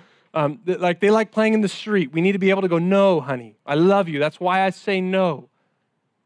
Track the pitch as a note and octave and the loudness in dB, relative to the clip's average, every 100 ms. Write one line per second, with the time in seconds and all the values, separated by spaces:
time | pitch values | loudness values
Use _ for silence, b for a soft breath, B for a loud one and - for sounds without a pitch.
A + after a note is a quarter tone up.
0 | B B B D#3 D3 C3+ E3+ F3+ F3 F3 | B B B -4 -4 -4 -6 -2 -2 0
1 | G3+ A3 A3 G#3+ A3 A3 G3+ - G#3+ G3+ | 2 2 0 0 2 2 0 -4 -2 -2
2 | C3 D#3 F#3+ G3 F#3+ F#3+ F#3 E3+ F3+ G3 | 0 0 0 2 0 0 0 0 2 2
3 | G3 E3 C3 B2 A2+ _ - D3+ F#3 G3+ | 2 2 -2 -8 -10 _ -4 2 2 2
4 | E3+ C#3+ D3+ - F3+ F#3+ F#3+ - - F#3+ | 0 -2 -4 -2 -2 0 0 -4 -4 -4
5 | F#3 F#3+ F#3 C3+ - _ _ _ _ _ | -2 -2 -2 -4 -12 _ _ _ _ _
6 | _ _ | _ _